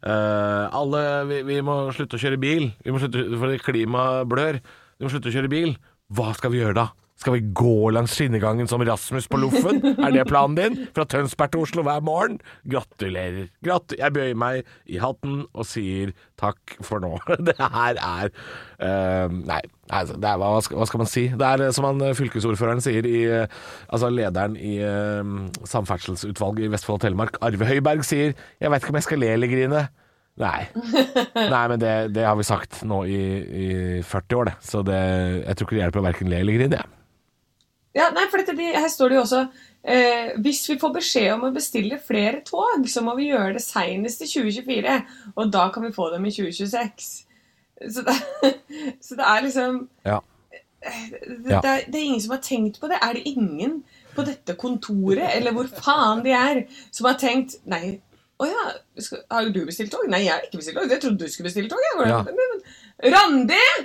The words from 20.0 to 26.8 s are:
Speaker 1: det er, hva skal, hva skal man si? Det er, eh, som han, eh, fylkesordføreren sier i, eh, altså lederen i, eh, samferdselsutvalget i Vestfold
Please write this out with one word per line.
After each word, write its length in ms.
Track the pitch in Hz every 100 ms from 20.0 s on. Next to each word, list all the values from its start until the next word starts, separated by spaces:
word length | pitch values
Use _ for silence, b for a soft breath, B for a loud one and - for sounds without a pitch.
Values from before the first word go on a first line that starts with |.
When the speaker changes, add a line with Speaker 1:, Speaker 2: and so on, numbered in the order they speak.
| 92 -
Speaker 1:
det 140 | 104
er, 80 | 98
hva 240 | 98 107
skal, 160 | 107 -
hva 80 | 113
skal 140 | 113
man 80 | 113
si? 140 | - 123
Det 160 | 123 131
er, 200 | 135 135
eh, 60 | 131
som 100 | 139
han, 160 | 139
eh, 140 | 139 127
fylkesordføreren 640 | 131 113 110 104 113 120
sier 240 | 135 113 120
i, 160 | 117 117
eh, 320 | 113 110 B B B
altså 260 | B 117 120
lederen 460 | 123 104 90 101 110
i, 200 | 104 101
eh, 560 | 104 101 104 104 101 101 95 - -
samferdselsutvalget 1000 | 120 101 92 - 90 104 98 98 107 110
i 80 |
Vestfold 260 | 104